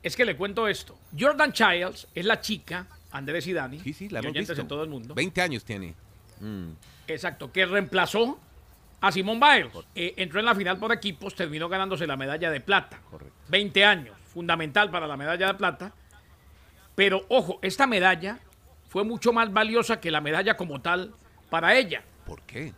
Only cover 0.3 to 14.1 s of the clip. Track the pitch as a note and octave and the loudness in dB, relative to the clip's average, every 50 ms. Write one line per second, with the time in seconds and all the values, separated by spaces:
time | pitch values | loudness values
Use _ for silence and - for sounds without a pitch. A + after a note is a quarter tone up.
0.3 | E3+ C3 F#3 G3+ G3+ A3+ A3+ G#3 F#3 - - - - _ - - - D3 A3 C#4+ | 0 -2 -4 -4 -2 -2 0 0 -2 -4 -6 -16 -20 _ -20 -14 -6 2 2 2
1.3 | D4+ C#4 D4+ C#4+ - - A#3 G3+ F3 F3 F3 F#3 - - - - _ E3 F3 G#3 | 4 4 2 2 4 4 4 4 4 2 -2 -4 -6 -10 -18 -12 _ -4 0 0
2.3 | A3+ - - - G#3+ D#3+ - - D#3+ F3+ F3+ - - - - - - C#3 C#3 C#3 | 0 0 0 -6 -6 -6 -6 -10 -10 -10 -10 -12 -18 -20 -20 -14 -12 -10 -8 -4
3.3 | D3+ E3+ - F3 F#3 D#3+ C#3 B2+ C3 D3+ F#3 C3 D3+ - G3 G3+ G#3 A#2+ A2+ D3 | -4 -4 -4 -2 -4 -4 -4 -4 -8 -10 -10 -10 -10 -10 -12 -8 -8 -6 -6 -4
4.3 | D3+ D3 G#3 G3 E3+ C#3+ C3+ - C#3+ D3 D#3+ D#3+ D3 C3 A2+ A#2+ - B2+ D3 F#3 | -4 -6 -6 -6 -6 -8 -6 -8 -6 -8 -6 -8 -8 -12 -12 -10 -6 -4 -4 -4
5.3 | E3+ F3+ F3+ F3+ C#3 A2+ - - A2 G2 F#2+ E2 E2 - - - - - - - | -2 -2 -2 -2 -4 -6 -8 -8 -10 -10 -10 -12 -14 -18 -20 -20 -20 -20 -20 -20
6.3 | - - G2+ G#2+ G#2+ G2 F2+ E2 D#2 D2+ - - - - - - D#3+ C#3 F3+ F3+ | -20 -14 -12 -10 -10 -10 -10 -12 -14 -16 -20 -20 -20 -20 -12 -10 -10 -6 -6 -8
7.3 | C#3 - - C3 - F#3+ F#3+ F3 F#3 G3+ G3 D3+ - F#3 F3 - - G#3 A#3 B3 | -8 -8 -14 -6 0 0 0 2 2 0 0 2 2 0 0 2 2 0 0 0
8.3 | D4+ - - - - - - - - _ _ - - - - G3 D3+ F#3 F#3+ G3+ | -2 -8 -14 -20 -20 -20 -20 -20 -20 _ _ -20 -10 0 0 0 2 2 -2 -2
9.3 | A3+ A#3 C#4 D4 C#4+ A#3 D#3+ A#2+ - E2+ - _ - G3 E3+ F3+ - - F#3+ E3 | 0 4 6 8 8 6 4 0 -8 -16 -18 _ -8 -6 -6 -6 -4 -4 -6 -4
10.3 | C#3+ G3 A3 A#3+ A3+ G3 G3+ F3+ F#3+ F#3 G#3+ A3 A#3 A3+ - G#3 F3 - G3+ G3 | -2 0 2 2 2 2 2 0 -2 -2 0 -2 -2 0 -2 -6 -6 -6 -10 -12
11.3 | - - F#3 D#3+ D3 D#3 E3 E3+ F#3 F#3+ F#3+ F#3+ F#3+ D3 F3 D#3 C#3 C3 C3+ C3+ | -6 -4 -6 -4 -4 -6 -6 -4 -2 -2 -2 -2 -2 -4 -2 -4 -4 -4 -4 -4
12.3 | D3 D#3+ E3+ E3 D#3 C#3 A#2+ - G3 F#3 - - - - - - - - C#2+ C#2 | -4 -2 -2 -2 -2 -4 0 2 2 2 2 -2 -18 -20 -20 -20 -20 -18 -18 -20
13.3 | - _ - - D#3 G3 G#3 G3+ - - G3+ G#3 G#3 F3 C#3 A2+ | -20 _ -8 0 0 0 0 4 4 6 8 8 6 6 0 -12